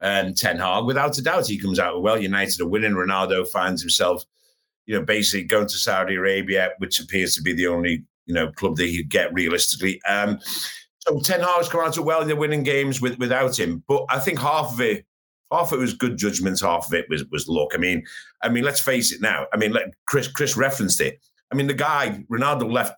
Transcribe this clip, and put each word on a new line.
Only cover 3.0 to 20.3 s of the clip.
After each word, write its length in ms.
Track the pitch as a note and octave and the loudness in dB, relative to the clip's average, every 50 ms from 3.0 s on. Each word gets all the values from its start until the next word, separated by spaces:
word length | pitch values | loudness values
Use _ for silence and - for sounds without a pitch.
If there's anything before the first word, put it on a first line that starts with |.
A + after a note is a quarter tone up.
| F2+ F#2+ F#2+ F#2+ F#2+ F#2 F#2+ F#2 F2+ - | 0 0 2 2 2 2 2 0 0 0
finds 320 | - F#2+ F2+ F#2 F#2 D#2+ | -2 0 0 0 -2 -2
himself, 440 | - - - - F#2+ F2+ F2 E2+ - - _ _ _ _ _ _ _ _ _ _ _ | 0 0 2 2 4 2 2 0 -4 -10 _ _ _ _ _ _ _ _ _ _ _
you 80 | A2 G#2+ | -4 -2
know, 100 | G2 D2+ | 0 0
basically 420 | A2 G#2+ G#2+ G#2 - G2+ G2 F2+ | 2 2 2 2 0 0 0 0
going 220 | - A2 G#2+ G#2 G2+ | 2 2 2 2 0
to 100 | - - | -2 -2
Saudi 380 | - - G2 F#2+ F#2 F#2+ F#2+ | -2 0 0 0 0 0 0
Arabia, 540 | F#2 F#2 G2 G2 G2 F#2+ F#2+ F#2+ F#2+ F#2 F#2 - - | 0 0 0 0 0 0 0 0 2 0 0 -2 -4
which 220 | F#2+ F2+ - - | -4 -2 -2 -4
appears 340 | - - F#2+ F#2+ F#2 E2+ - | -2 -2 -2 0 0 0 0
to 60 | - | 0
be 100 | D2+ F2+ | 0 -2
the 140 | F2 E2 F2 | 0 0 0
only, 380 | F2 F2 E2+ E2+ F2 E2 D2+ - - _ _ _ | 2 2 0 0 0 0 -2 -4 -10 _ _ _
you 80 | - F2 | -2 0
know, 160 | E2+ D#2+ D#2 | 0 0 0
club 240 | - - G2 F#2 D#2 | -2 -2 -2 -2 0
that 100 | D#2+ F2+ | 0 0
he'd 220 | F2 E2+ E2+ D#2+ C#2+ | 0 -2 -4 -2 0
get 240 | - F#2 F2 - | 0 0 0 0
realistically. 680 | E2 F2+ F2 D#2+ F2 F2 - - - - F#2+ F#2+ F2+ - - G2 | 0 0 0 0 2 2 2 0 0 0 -2 -2 -2 -2 -2 -2
Um, 300 | G2+ G2+ G2+ G2+ G2+ - - - - - - - - - - _ _ _ - | 0 0 0 0 -2 -4 -6 -8 -8 -6 -6 -8 -10 -14 -18 _ _ _ -2
so 140 | - D3+ C#3+ | -2 -2 0
Ten 200 | C#3+ - F#3 F3 | 0 0 0 2
Hag's 280 | F3 F3+ F3 F3 E3+ E3 | 2 2 2 2 2 0
come 120 | - E3+ | 0 0
out, 180 | E3 D#3+ D#3 E3 | 0 0 -2 0
"Well, 260 | D3+ D#3 D#3+ D#3+ D#3 | 0 2 2 2 2
they're 120 | D#3 D3+ | 0 0
winning 260 | D3 D#3 D3+ D3+ D3 | 0 0 0 0 0
games 380 | C3+ D3+ C#3 C#3 C#3 C#3 C3 C3 | 0 2 2 2 2 0 0 0
with, 180 | B2 B2 A#2+ B2 | -2 -2 -2 -2
without 400 | B2 A#2+ B2+ C3 C3+ B2+ - - | 0 0 2 2 2 2 0 0
him." 240 | F#2 E2+ E2+ E2 - - | 0 -2 -2 -4 -2 0
But 160 | G#2+ G#2 - - | 0 0 2 0
I 100 | B2+ C#3+ | -2 0
think 200 | - F#3+ E3 B2+ | 0 -2 -2 0
half 340 | B2+ C#3+ D#3 D#3 D3 A#2 | 0 0 0 0 0 -2
of 80 | A#2+ A#2 | -2 0
it, 260 | B2 A2+ G#2 G2+ - _ _ _ _ _ _ _ _ _ | 0 0 0 -2 -4 _ _ _ _ _ _ _ _ _
half 200 | D3 E3+ E3 E3 | -2 0 0 0
of 60 | D3+ B2+ | 0 0
it 40 | |
was 120 | B2+ A2+ - | 0 -2 0
good 240 | - B2+ A#2+ A#2 - | 0 -2 -2 0 0
judgment, 420 | G2+ G#2 G2 - F#2 F#2+ F#2 F#2 | -2 -2 0 0 0 0 0 0
half 260 | G2 F2 E2+ E2+ - | 2 2 0 0 0
of 80 | - E2 | -2 -2
it 120 | E2 - - | -2 -2 -2
was, 160 | D#2+ D2 C#2+ - | -4 -4 -4 -6
was 180 | D#2 D2+ - D#2 | -6 -6 -4 -2
luck. 220 | E2 D#2 D2 - - | 0 0 0 0 0
I 40 | E2 | 0
mean, 260 | F2 F#2 F2+ - - - - - - - _ _ | 0 2 0 0 -2 -6 -14 -18 -20 -20 _ _
I 60 | - A#2 | -2 0
mean, 160 | A#2+ A#2+ B2+ | 0 0 0
let's 160 | C#3+ C#3 - | 0 -2 0
face 320 | - C#3 B2+ B2 A#2 - | 0 0 2 2 2 0
it 80 | - - | 0 0
now. 260 | G2+ A2 F#2 D2 C2 - | 0 0 0 0 -2 -2
I 40 | G2+ | 0
mean, 160 | A2 A2 G#2+ | 0 2 2
like, 220 | A2+ A2+ F#2 - - _ _ | 2 0 -2 -2 -8 _ _
Chris, 220 | - - C#3 - | -2 0 0 0
Chris 280 | - | -2